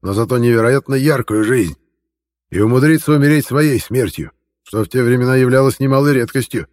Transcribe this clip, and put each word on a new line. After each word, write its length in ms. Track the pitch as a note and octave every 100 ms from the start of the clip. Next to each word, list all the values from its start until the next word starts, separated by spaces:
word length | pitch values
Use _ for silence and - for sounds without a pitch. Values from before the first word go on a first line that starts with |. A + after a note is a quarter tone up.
но 120 | F#2
зато 240 | G2 A2+ B2+
невероятно 580 | A#2+ A#2 A2+ C3+ C3+ C3+
яркую 480 | C#3 C#3+ A#2+ G#2+
жизнь 340 | G#2+ B2+ F2+ D2 _ _ _ _ _ _ _
и 100 | F#2
умудрится 520 | G#2+ B2 D3 D#3 -
умереть 340 | D3+ C#3+ D3+ B2+
своей 340 | C3+ D3+ B2
смертью, 520 | - B2 A2 - C#2 _ _ _
что 200 | - G#2+
в 40 | G#2
те 160 | B2+
времена 320 | A#2+ B2 B2 C3
являлось 440 | B2+ C3 C3+ -
немалой 340 | C3+ C3+ C#3+
редкостью 540 | C#3 A#2 C3+ B2 A2+ -